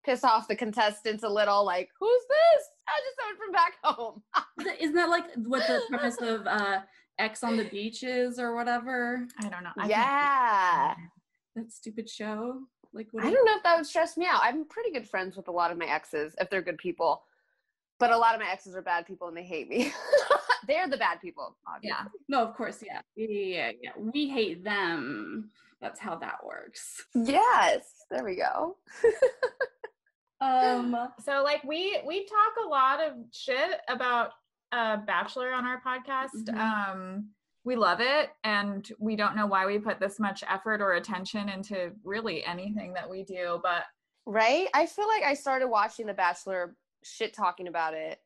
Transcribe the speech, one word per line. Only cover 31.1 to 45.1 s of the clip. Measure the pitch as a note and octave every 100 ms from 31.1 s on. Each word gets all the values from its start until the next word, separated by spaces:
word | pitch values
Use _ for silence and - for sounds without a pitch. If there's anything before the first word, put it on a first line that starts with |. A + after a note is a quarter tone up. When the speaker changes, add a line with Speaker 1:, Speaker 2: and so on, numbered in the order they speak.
| -
Speaker 3:
So, | - C#4
like, | C#4+ D4
we, | C#4 D#4+ F#4+ G4+ C#4
we | F4+ G4
talk | G#4+ A4 A4 G4
a |
lot | C#4+ C4 D4
of | D#4 B3 A#3
shit | - - B3+ E4 - -
about, | B3 B3 A#3+ G#3+ - _ _ _
uh, | A#3+ A3 G#3+
Bachelor | G#3 F3+ G#3 C4 B3+
on | B3+ B3
our | B3+
podcast. | B3+ B3+ B3+ C4+ C4+ A3 A3
Speaker 2:
Mm-hmm. | A3
Speaker 3:
Um, | A3 G#3+ G3 F#3+ F#3 G3 G#3 _ _ _
we | A#3+ B3
love | G3 F#3+
it, | B3 D4 C#4+ -
and | A3 G#3 G3+ G3 G3 -
we | G#3+ G#3+
don't | G#3 G#3+
know | G#3
why | F#3+ F#3+
we | G#3
put | G#3+ F#3+
this | G3 G3
much | G3+ G3 -
effort | F#3+ A3 G#3+
or | G3+
attention | F3 G#3 F#3 F#3+ G#3+ G3+
into | F#3+ G3 G3 F3 G3
really | F3+ G#3 A3 D#3+ -
anything | F3 G3 G#3 F3+
that | F3+ D#3+
we | F#3
do, | F#3+ F#3 F3 E3+
but | F3+ E3+ - _ _ _ -
Speaker 1:
Right? | G#3 A3+ D4 F#4+
I | C#4 D#4+
feel | -
like | G#4